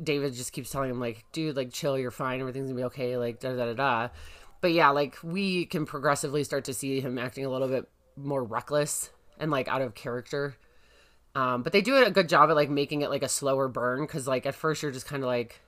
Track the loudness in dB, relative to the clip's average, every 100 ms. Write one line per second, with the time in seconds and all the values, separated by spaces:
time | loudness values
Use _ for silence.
0 | -2 0 0 -4 -8 -8 -6 -4 -2 -2
1 | -4 -6 -10 -4 -2 -2 -4 -4 -2 0
2 | -2 -4 -4 -2 -4 -4 -4 -4 -4 -2
3 | -2 0 -2 -4 -4 -2 -2 0 2 2
4 | -2 -8 -16 -18 -20 -2 2 6 6 6
5 | 0 -4 -6 -2 0 0 -2 -4 -4 0
6 | 2 2 0 -2 -2 -4 -4 -6 -4 -2
7 | -2 -4 -6 -6 -4 0 0 0 -4 _
8 | _ -10 -4 -2 -2 -4 0 0 0 -2
9 | -8 -12 -20 -6 0 0 0 -2 -2 -6
10 | -8 -6 -6 -4 -4 -8 _ _ _ _
11 | _ _ _ -2 0 0 2 2 6 6
12 | 6 6 6 6 8 6 4 2 0 0
13 | 0 -2 -2 -2 0 2 0 0 0 0
14 | -2 -4 -2 0 -2 -2 -2 -2 -4 -6
15 | -8 -4 0 0 -2 -10